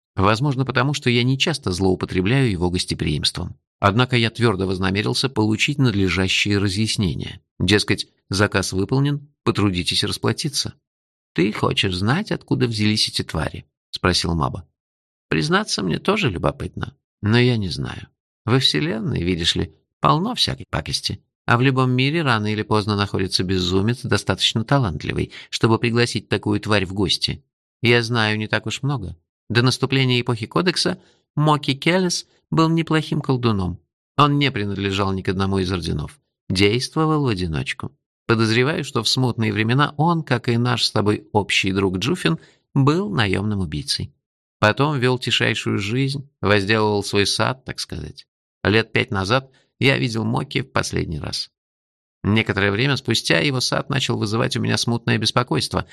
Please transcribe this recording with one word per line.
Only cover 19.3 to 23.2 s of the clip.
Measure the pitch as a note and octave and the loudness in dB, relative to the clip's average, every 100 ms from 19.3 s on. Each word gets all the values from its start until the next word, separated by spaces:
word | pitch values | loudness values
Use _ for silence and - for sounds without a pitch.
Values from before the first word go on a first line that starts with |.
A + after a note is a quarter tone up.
| F2 E2+ | 0 0
ли, | F2 F2 - _ _ | -2 -4 -8 _ _
полно | D3 D3+ G3+ | 2 2 0
всякой | B3 - - - | -2 -2 -4 -6
пакости, | D2+ - - - G#2 _ _ - | -8 -6 -6 -6 -8 _ _ 0
а | A#2 | 4
в | |
любом | C3+ C3 B2+ | 4 4 2
мире | B2+ C3+ E3 | 2 0 0
рано | D3 A2+ G#2 | 0 0 0
или | G#2+ | -2
поздно | G#2 G#2+ G2+ G2+ | 0 0 2 0
находится | G2+ G2+ | 0 0